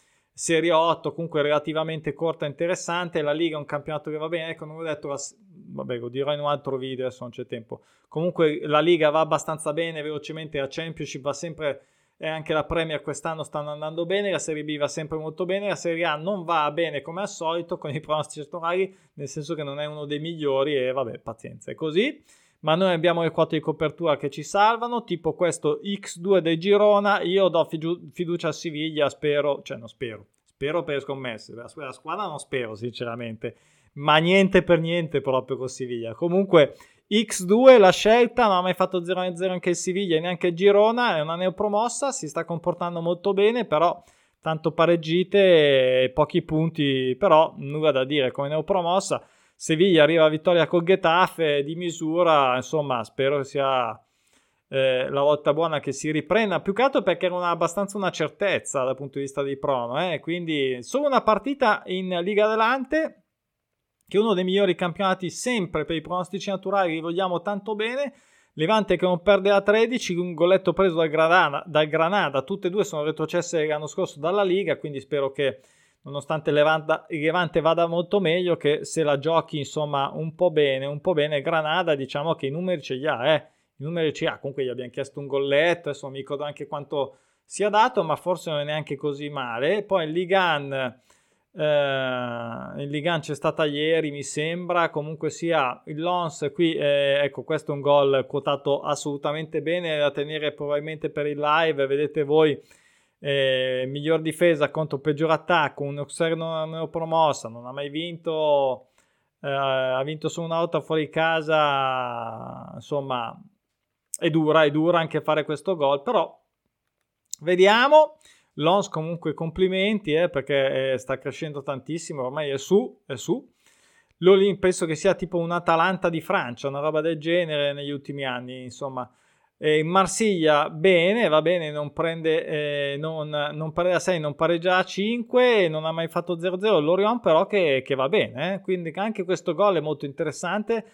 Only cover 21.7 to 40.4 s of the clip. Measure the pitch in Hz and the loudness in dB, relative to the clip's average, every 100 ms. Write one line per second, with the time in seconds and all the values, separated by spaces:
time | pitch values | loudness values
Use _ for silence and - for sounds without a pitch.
21.7 | 123 151 156 254 - _ _ _ _ 151 | -8 -2 0 0 -4 _ _ _ _ 0
22.7 | 165 190 165 170 170 165 - 160 160 151 | 2 2 2 2 2 0 2 0 0 -2
23.7 | 147 156 139 170 139 143 139 147 196 208 | -2 -4 -2 0 0 -2 -8 -4 4 4
24.7 | 233 240 240 233 175 165 151 175 160 147 | 4 -2 -4 -4 -4 -4 0 -2 0 -2
25.7 | 147 160 196 - 170 180 190 160 165 185 | -2 -4 -8 -8 -10 2 2 2 0 2
26.7 | 202 208 202 202 196 175 190 185 160 151 | 4 6 6 4 2 2 2 4 4 0
27.7 | 165 165 175 165 - 170 170 165 - 175 | -2 -4 -6 -8 -8 -6 -4 -4 -6 -8
28.7 | 147 160 151 143 - 151 143 143 139 - | -6 -6 0 0 0 -2 0 0 -2 -6
29.7 | 131 117 - 123 107 101 _ _ _ 139 | -14 -14 -12 -12 -12 -18 _ _ _ -4
30.7 | 170 160 139 139 135 127 110 - 113 120 | -4 -4 -6 -6 -8 -8 -10 -14 -18 -18
31.7 | 160 139 123 156 180 202 147 - 131 117 | -14 -14 -14 -10 -8 -6 -10 -6 -4 -4
32.7 | 107 120 110 120 117 120 110 120 - _ | -6 -10 -8 -8 -8 -10 -8 -10 -12 _
33.7 | _ _ - 147 151 170 190 190 190 175 | _ _ -6 2 4 6 4 6 4 4
34.7 | 170 165 175 160 143 139 131 127 131 127 | 2 2 -2 -2 -4 0 -2 -2 -6 -8
35.7 | - 127 120 113 113 170 180 196 175 143 | -8 -8 -6 -8 -6 -2 0 6 6 6
36.7 | - - _ _ 208 214 - 180 214 262 | 2 -20 _ _ 0 0 -4 2 8 10
37.7 | 254 185 175 202 233 247 247 226 180 185 | 10 10 6 4 6 4 4 2 4 2
38.7 | 175 185 185 170 185 185 170 185 180 180 | 0 0 0 -2 -2 -2 -4 -4 -2 -2
39.7 | 170 - 185 202 156 170 175 | -2 -2 -4 0 0 0 -2